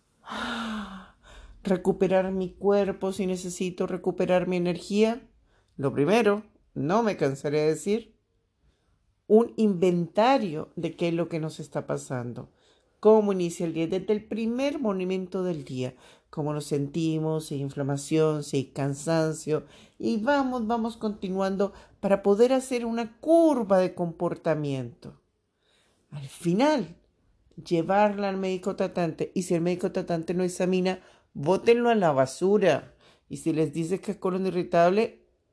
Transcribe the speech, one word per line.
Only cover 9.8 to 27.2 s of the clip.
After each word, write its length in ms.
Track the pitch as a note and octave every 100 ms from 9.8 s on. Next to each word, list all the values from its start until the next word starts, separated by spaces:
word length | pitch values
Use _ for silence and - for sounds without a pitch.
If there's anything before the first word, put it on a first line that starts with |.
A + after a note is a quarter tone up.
| F#3 F3 E3+ - A#3 C4+ G#3 D3+ - -
de 200 | E3+ E3
qué 100 | E3+
es 60 |
lo 160 | E3+ E3+
que 100 | E3+
nos 220 | D#3 D#3
está 260 | D#3 D3+ C3+
pasando. 640 | D3 C#3 C3 A#2+ A#2 - _ _ _ _ _
¿Cómo 320 | G#3 A3 G#3
inicia 340 | F#3+ F3 E3 E3+
el 80 |
día? 140 | D#3 E3
Desde 240 | F#3 F#3
el 140 | G#3+ G#3+
primer 520 | G#3 A3+ A#3+ C#4 D4+
momento 640 | A3+ F#3+ F3+ F#3+ F#3 F#3+
del 220 | F#3 F3
día. 320 | C3+ C3 B2+ - - - _
Cómo 240 | - D3
nos 120 | D3+ D3
sentimos, 800 | D3 C#3 E3+ D#3+ D#3+ D#3 D#3+ D#3
si 100 | C#3+
hay 60 |
inflamación, 840 | C#3 C#3 C#3 C#3 C#3 D#3 D#3 D3+
si 140 | D3 C#3+
hay 80 | C3
cansancio. 1000 | - C#3 C#3 D3+ E3 D#3+ D#3 - D3+ D3+ - - -
Y 200 | A3 A3+
vamos, 500 | A3 C#4+ C4 B3+ G#3+
vamos 300 | A#3 A3+ A3+
continuando 760 | A3 G#3 F#3+ F#3+ F#3+ F#3+ G3+ - - _
para 200 | G3 G3
poder 300 | G3+ G3+ B3
hacer 340 | C4 B3+ B3 A#3
una 320 | A#3 A3+ -
curva 600 | D4+ E4 E4 C4+ G3+ F#3+
de 160 | F3+ -
comportamiento. 1200 | F3 D#3+ F3 F3 - D3+ D3 C3+ A#2+ A#2+ - - _ _ _ _ _ _ _ _ _
Al 160 | D3 C#3
final, 720 | - E3+ F#3 C#4+ D4+ D#3+ F3 _ _